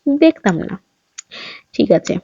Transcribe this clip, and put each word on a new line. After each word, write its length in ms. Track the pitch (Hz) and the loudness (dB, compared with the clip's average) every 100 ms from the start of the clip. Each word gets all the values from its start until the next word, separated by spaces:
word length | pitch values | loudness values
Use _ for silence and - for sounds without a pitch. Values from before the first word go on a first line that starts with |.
| 285 | -4
দেখতাম 500 | 285 320 320 202 165 | 4 2 2 -2 -2
না। 160 | - 190 _ _ _ - _ - - - _ | -6 -12 _ _ _ -20 _ -20 -20 -20 _
ঠিক 160 | - 151 | -2 2
আছে, 240 | 165 - 180 | 2 0 -8